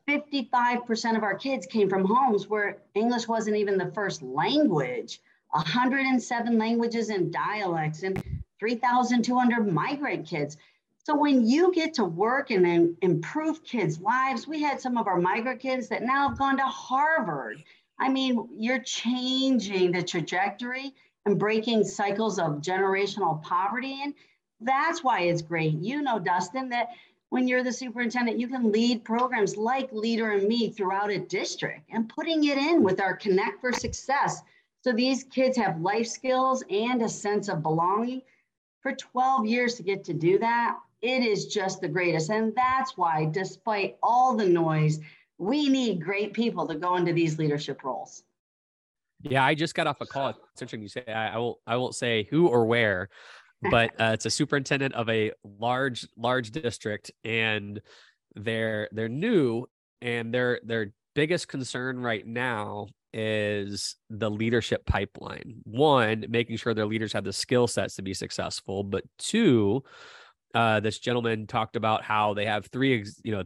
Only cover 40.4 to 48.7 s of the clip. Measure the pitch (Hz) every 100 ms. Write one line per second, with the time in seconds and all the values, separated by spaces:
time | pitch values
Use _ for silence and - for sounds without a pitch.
40.4 | 226 233 233 - - _ 240 254 240 190
41.4 | 156 214 190 190 175 175 175 160 156 220
42.4 | 220 214 254 262 262 - 170 156 156 190
43.4 | 185 - - 208 190 - 202 247 254 220
44.4 | 196 170 160 156 151 151 - - _ -
45.4 | 180 285 285 269 240 185 156 196 208 214
46.4 | 233 180 151 151 180 180 175 165 165 156
47.4 | 151 143 147 135 135 110 - - - _
48.4 | _ _ _